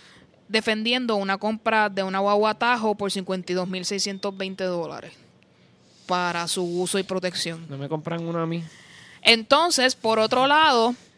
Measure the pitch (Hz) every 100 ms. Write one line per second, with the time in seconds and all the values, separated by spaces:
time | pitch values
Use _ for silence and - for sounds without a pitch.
0 | - - - _ - 220 226 214 226 254
1 | 240 208 196 196 208 220 226 220 208 196
2 | 190 190 202 208 214 214 240 240 220 202
3 | 196 196 185 190 180 180 180 185 180 202
4 | 202 196 202 190 190 190 185 175 151 143
5 | - - - _ _ _ _ _ _ _
6 | - 180 180 170 170 190 175 175 180 196
7 | 190 190 180 - 165 165 165 139 139 156
8 | 160 170 165 170 165 170 160 - - -
9 | - - - 233 220 285 349 - 254 -
10 | 226 220 220 254 269 302 311 240 233 247
11 | -